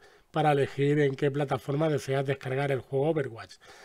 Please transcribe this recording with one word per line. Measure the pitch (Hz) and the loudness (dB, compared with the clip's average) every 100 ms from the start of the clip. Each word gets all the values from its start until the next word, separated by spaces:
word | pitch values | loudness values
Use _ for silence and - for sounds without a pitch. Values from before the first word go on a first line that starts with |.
| - _ _ | -20 _ _
para | 160 156 | 0 2
elegir | 143 131 - 143 151 | 2 0 0 2 4
en | 143 135 | 2 2
qué | 143 | 0
plataforma | 139 139 131 - 143 160 | 0 -2 -4 -2 0 0
deseas | 147 - 135 | 0 -2 -2
descargar | 135 135 131 131 143 | -2 -4 -4 -4 -2
el | 131 | -4
juego | - 135 151 | -2 0 0
Overwatch. | 156 123 110 98 - - - | 0 -4 -10 -16 -20 -20 -20